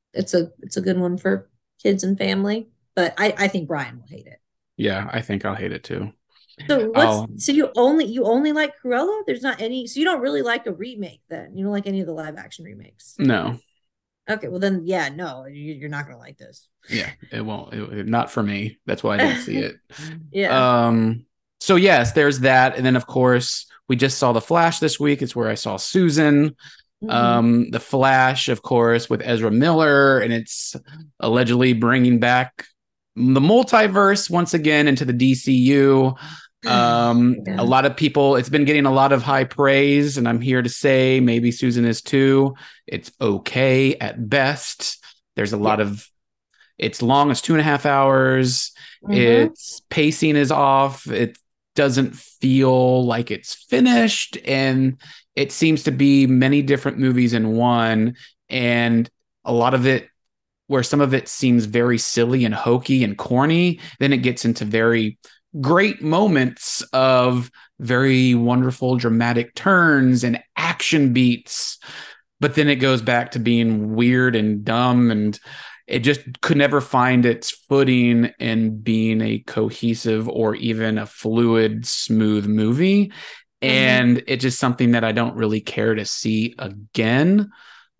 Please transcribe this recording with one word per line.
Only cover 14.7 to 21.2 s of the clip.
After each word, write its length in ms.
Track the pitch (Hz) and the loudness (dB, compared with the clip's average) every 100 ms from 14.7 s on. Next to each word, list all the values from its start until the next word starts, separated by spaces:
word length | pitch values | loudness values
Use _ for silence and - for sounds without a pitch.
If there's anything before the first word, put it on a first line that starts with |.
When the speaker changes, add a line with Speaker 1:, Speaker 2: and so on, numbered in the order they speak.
| 185 165 | -4 -4
Speaker 1:
yeah, 240 | 185 139 | -6 -6
no, 340 | 151 170 131 135 | -10 -14 -14 -18
you, 280 | 147 151 | -18 -16
you're 160 | 143 147 | -14 -12
not 160 | 143 139 | -12 -12
gonna 100 | 120 | -18
like 200 | - - | -20 -20
this. 300 | - - _ _ - | -20 -20 _ _ -10
Speaker 2:
Yeah, 220 | 113 - - - | -10 -10 -14 -16
it 140 | 113 | -12
won't. 300 | 110 107 - | -10 -12 -12
It, 240 | 110 104 104 | -14 -12 -10
it, 80 | 104 | -4
not 240 | 117 - | -4 -2
for 120 | 127 | -4
me. 360 | 104 101 110 - - | -4 -6 -8 -12 -10
That's 160 | - | -6
why 120 | - | -4
I 40 | 226 | -2
didn't 240 | 285 247 | -2 -4
see 160 | - - | -6 -8
it. 180 | - - _ | -8 -12 _
Speaker 1:
<laughs> 400 | - 156 160 156 | -18 -16 -16 -12
Yeah. 540 | 98 98 131 127 120 117 | -6 -2 0 2 2 2
Speaker 2:
Um. 400 | 113 110 117 | 2 0 -4